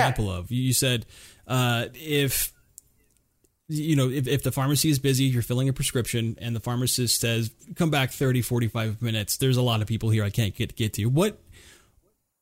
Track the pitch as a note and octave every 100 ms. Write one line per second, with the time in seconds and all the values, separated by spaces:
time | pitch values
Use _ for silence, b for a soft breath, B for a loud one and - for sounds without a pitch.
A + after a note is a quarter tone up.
0 | F#3 A#2 G2+ F2+ F2+ B2 C3 A#2 C3 A#2+
1 | - B B B - B2+ B2 A#2 - B2
2 | D#3 C#3+ C#3 - - - _ - _ _
3 | _ _ _ _ _ _ - D3+ D#3 C#3+
4 | C3 C#3+ B2+ C3+ C3 C3+ C3+ C#3+ D#3+ C#3
5 | C#3 C3 C3+ A#2+ A2 B2 C3+ C3 C3+ B2+
6 | G#2+ A#2 A2+ - A#2+ A2+ B2 B2 B2+ -
7 | A#2+ - A#2 A#2 A2+ - - - E3 D3
8 | C3 - C3+ B2+ - A#2+ A#2 A#2 A2 G#2+
9 | A#2 A2 G2+ - C3+ B2+ B2 A2 G#2+ A2
10 | A2+ G#2+ G2+ A#2+ G2+ - A2 - G#2+ -
11 | A2+ C#3+ G#3 - - b b b b b
12 | _ _ _ _